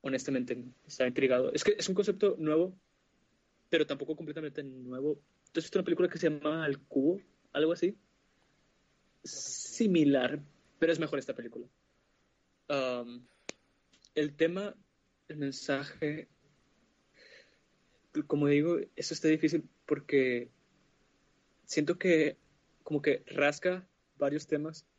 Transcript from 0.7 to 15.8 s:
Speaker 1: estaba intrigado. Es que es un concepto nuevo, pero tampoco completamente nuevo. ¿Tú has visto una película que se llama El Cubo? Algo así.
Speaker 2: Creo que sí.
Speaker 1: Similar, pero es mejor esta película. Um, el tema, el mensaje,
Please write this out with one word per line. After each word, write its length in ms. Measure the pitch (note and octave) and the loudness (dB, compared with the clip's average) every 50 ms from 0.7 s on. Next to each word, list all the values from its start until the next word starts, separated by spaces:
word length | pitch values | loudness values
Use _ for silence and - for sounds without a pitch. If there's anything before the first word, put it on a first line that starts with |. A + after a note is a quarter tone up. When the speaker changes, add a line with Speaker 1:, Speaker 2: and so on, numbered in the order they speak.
| - _ _ | -18 _ _
Speaker 1:
estaba 220 | - - - C3 B2+ | -20 -2 0 0 0
intrigado. 440 | B2 - C3+ B2+ B2+ B2 B2+ - | 2 2 4 4 4 4 2 2
Es 120 | - - - | 0 2 2
que 100 | G#3+ G#3 - | 2 2 2
es 80 | E3 - | 0 -2
un 60 | F#3+ | 0
concepto 400 | G3 G3+ G#3 F#3+ - G#3 G3+ - - | 0 2 0 2 2 2 2 2 2
nuevo, 360 | D#3 D3+ D3+ D#3+ F3 F#3+ F#3 - _ _ _ _ _ _ _ _ _ _ _ _ _ _ _ _ _ _ | 0 2 4 4 2 2 -2 -12 _ _ _ _ _ _ _ _ _ _ _ _ _ _ _ _ _ _
pero 180 | - D#3+ D3+ | 2 2 2
tampoco 300 | - C#3+ C#3 C#3 - D#3 | 2 -2 -6 -4 -6 -6
completamente 460 | D#3 E3+ D3 D3 D#3+ D#3 D3 C#3+ - | -8 -8 -10 -8 -8 -8 -8 -8 -8
nuevo. 580 | C#3+ C#3 C3 C3 B2+ B2 B2+ B2+ C3+ D3+ D3 C#3+ _ _ _ _ _ _ | -10 -10 -12 -12 -12 -10 -6 -2 -2 -2 -2 -2 _ _ _ _ _ _
¿Tú 80 | _ E3+ | _ -6
has 40 | D#3+ | -6
visto 140 | - - F#3+ | 0 -2 0
una 60 | F#3 | 0
película 240 | - E3+ E3 F3+ F3+ | 0 2 2 2 0
que 80 | - | 0
se 140 | D#3+ F3+ D#3+ | 0 0 0
llama 360 | D#3 D3 D3 D3+ D#3 E3 D#3+ | 0 0 -2 -4 -2 -2 -2
El 120 | D3 C3+ C3+ | -2 -4 -4
Cubo? 420 | - _ - C#3 C3+ D#3 F#3 G3+ - _ _ _ _ _ | -8 _ 0 2 2 2 2 0 -6 _ _ _ _ _
Algo 200 | - C#3 D3+ D#3+ | -2 0 2 2
así. 160 | E3+ F3 - F#3 | 2 0 0 -2
Speaker 2:
Creo 100 | G#3 _ _ _ _ _ _ _ _ _ _ _ _ _ _ _ _ _ _ _ _ _ _ _ _ _ | -2 _ _ _ _ _ _ _ _ _ _ _ _ _ _ _ _ _ _ _ _ _ _ _ _ _
que 60 | - - | -16 -14
sí. 460 | - - - - - - - - - | -12 -12 -10 -10 -10 -10 -10 -12 -2
Speaker 1:
Similar, 640 | - A#3 G#3 F3+ E3 D3+ C#3+ C#3 C3 B2 C3 D3 D3+ - - _ _ _ _ _ _ | 0 2 4 4 6 6 6 4 4 2 0 -4 -6 -10 -16 _ _ _ _ _ _
pero 120 | E3 D#3+ E3 | 2 2 2
es 40 | D#3 | 0
mejor 200 | D#3+ C#3 - C#3 | 0 -2 -4 -6
esta 160 | - - C3 | -4 -6 -10
película. 320 | - A#2 - - - A#2+ - _ _ _ _ _ _ _ _ _ _ _ _ _ _ _ _ _ _ _ _ | -10 -10 -12 -14 -14 -16 -16 _ _ _ _ _ _ _ _ _ _ _ _ _ _ _ _ _ _ _ _
Um, 500 | C#3+ C#3 C3 B2+ B2 B2 A#2+ A#2+ B2 B2 B2 _ _ _ _ - - _ _ _ _ _ _ _ _ _ _ - _ | -2 -2 0 -2 -4 -4 -6 -10 -12 -16 -18 _ _ _ _ -16 -16 _ _ _ _ _ _ _ _ _ _ -6 _
el 200 | D#3 D3+ D3 C#3+ | -2 -2 -2 2
tema, 400 | D3 D#3+ E3 F3 F#3+ G3+ G#3 - _ _ _ _ _ _ _ _ _ _ _ | 0 0 0 2 -4 -8 -8 -10 _ _ _ _ _ _ _ _ _ _ _
el 80 | D#3 | -8
mensaje, 920 | D3+ C#3+ C#3 C3+ - - - C#3 C3+ | -6 -6 -6 -6 -6 -4 -2 -2 -2